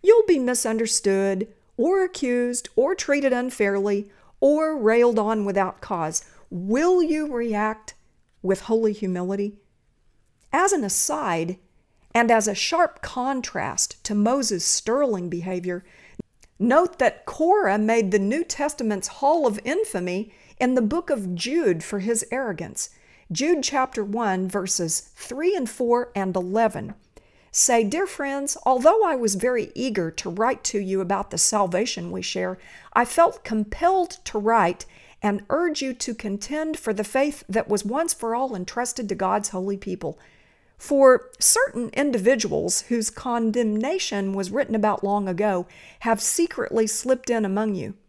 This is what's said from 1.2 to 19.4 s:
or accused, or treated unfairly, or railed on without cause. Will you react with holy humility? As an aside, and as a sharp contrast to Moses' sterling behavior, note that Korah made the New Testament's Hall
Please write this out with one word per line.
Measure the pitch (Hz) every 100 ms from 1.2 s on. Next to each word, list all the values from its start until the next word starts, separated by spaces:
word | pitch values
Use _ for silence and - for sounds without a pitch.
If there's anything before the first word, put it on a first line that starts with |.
| 196 190 220 _ _ -
or | 277 381
accused, | 370 - 254 247 240 240 - -
or | 277 370
treated | - 285 269
unfairly, | 247 254 - 202 196 202 202 202 _ _ _
or | 269 302 311 302
railed | 214 233 240 220
on | 208 220 202
without | 196 185 -
cause. | - 180 156 - - - -
Will | 180 190 240 339 370
you | 320 311 302
react | 240 233 208 214 220 - - _ _ _ _
with | 185 190
holy | - 226 220
humility? | 202 196 180 180 196 202 202 _ _ _ _ _ _ _ _ _
As | 294 392
an | 381
aside, | 202 - - 302 233 165 170 190 _ _ _ _ _ 233
and | 233
as | 226 214
a | 196
sharp | - 330 330 -
contrast | - - 254 262 - - - - - -
to | - 208
Moses' | 214 277 240 190 -
sterling | - - 254 285 202 175
behavior, | 170 175 185 180 180 - - - - - _ _ _
note | 196 277 349 -
that | 240 - -
Korah | - 320 415 285 208
made | 214 233 196
the | 202
New | 196 285
Testament's | 339 - 294 294 226 202 -
Hall | - 277 330